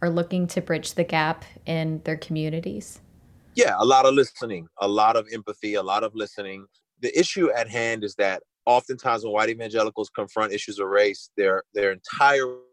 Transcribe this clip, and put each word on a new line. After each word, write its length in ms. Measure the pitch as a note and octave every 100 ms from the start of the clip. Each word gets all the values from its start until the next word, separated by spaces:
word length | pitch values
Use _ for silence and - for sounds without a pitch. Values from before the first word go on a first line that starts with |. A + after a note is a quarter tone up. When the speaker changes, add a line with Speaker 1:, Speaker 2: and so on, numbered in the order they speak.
Speaker 1:
are 80 | F3
looking 360 | E3+ - F3+ F3
to 140 | F#3
bridge 320 | F3 D#3+ -
the 120 | -
gap 380 | E3+ D#3+ D#3 E3 - -
in 380 | - E3 D#3+ D#3+
their 140 | - -
communities? 840 | - D#3 D#3 D#3+ F3+ G#3+ - - _ _ _ _ _
Speaker 2:
Yeah, 200 | - G#3 F#2
a 60 |
lot 200 | A2+ C3
of 80 | C3+
listening, 560 | C#3 B2+ - A#2 F#2 E2 -
a 60 | G2+
lot 300 | G#2 A2 A2+
of 100 | A2
empathy, 420 | A2+ G#2+ G#2 G#2+
a 80 | G#2
lot 220 | F#2+ G#2
of 100 | A2
listening. 520 | A2 G#2 - G2 F#2+ G2 _ _ _
The 180 | B2 D#3+
issue 320 | F3+ F#3+ E3+
at 160 | A#2+ A2+
hand 380 | A#2 A#2 A2+
is 100 | G#2 -
that 260 | G2 F#2 - _ -
oftentimes 580 | B2 - C3 C3 A#2
when 80 | A2+
white 160 | G#2 A2
evangelicals 640 | A2+ A2+ A2 G#2+ G2+ G#2
confront 420 | - G2+ A2 A2
issues 260 | G2+ - G2+
of 100 | F#2+
race, 420 | G2+ G#2 G2 - -
their, 240 | F#2+ F#2+ -
their 200 | G#2 G2+
entire 680 | F#2+ - - C#3+ C#3 B2+ B2+ -